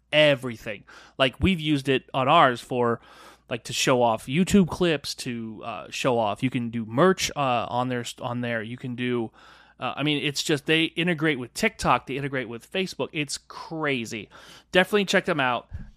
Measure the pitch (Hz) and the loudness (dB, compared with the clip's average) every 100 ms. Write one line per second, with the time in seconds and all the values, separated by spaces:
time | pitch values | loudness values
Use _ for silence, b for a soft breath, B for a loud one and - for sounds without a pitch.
0 | _ 151 151 131 127 113 117 101 - B | _ 6 6 4 -2 -10 -12 -14 -16 B
1 | B B 135 - 160 180 151 143 135 131 | B B 0 2 2 2 2 0 2 0
2 | - 139 131 170 139 120 - 127 120 113 | 0 -2 4 6 6 4 -2 0 2 0
3 | b b b b b 120 - - - 127 | b b b b b -10 -6 -2 2 4
4 | 120 113 - 143 190 208 170 - 175 147 | 4 0 -2 0 4 6 4 2 0 0
5 | - - 135 117 113 107 - 95 71 - | -4 -10 -8 -8 -10 -12 -10 -10 -10 -4
6 | 139 117 107 104 131 127 117 117 110 117 | 0 2 0 0 -2 -2 -4 -6 -4 2
7 | 185 185 - - 135 120 101 120 127 123 | 4 4 -2 -2 0 0 -2 -2 -2 -4
8 | 120 - 131 120 120 117 107 123 131 120 | -8 -8 -6 -4 -4 -4 -6 -10 -10 -6
9 | 123 123 113 b b b b b 123 - | -2 -2 -4 b b b b b -8 -4
10 | 147 147 143 143 - 147 - 160 160 - | -2 0 -2 -4 -2 -2 0 0 0 -2
11 | 175 165 156 127 123 - 165 - 165 123 | -2 0 0 -2 -6 -4 -4 0 2 2
12 | - 135 139 131 113 117 - 190 185 - | 0 -6 -6 -6 -8 -12 -8 -6 -6 -6
13 | 120 160 147 - - - - 160 151 131 | -6 -6 -6 -8 -12 -16 -12 -6 -2 -2
14 | 107 113 - B B B B 185 185 208 | -4 -10 -12 B B B B 2 2 2
15 | 190 190 185 156 127 120 - B 117 | 2 0 0 0 0 0 -6 B -12